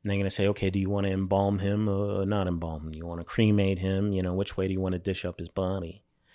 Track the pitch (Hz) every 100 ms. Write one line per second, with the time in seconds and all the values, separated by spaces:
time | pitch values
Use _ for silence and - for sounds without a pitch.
0 | 101 98 98 - 101 104 98 98 95 101
1 | 98 95 95 98 98 101 98 104 107 98
2 | 101 98 98 104 90 85 82 78 80 78
3 | 85 85 85 - 107 104 98 92 95 95
4 | 104 95 92 92 101 - 95 95 92 90
5 | 92 92 90 - 87 - 92 95 85 90
6 | _ _ _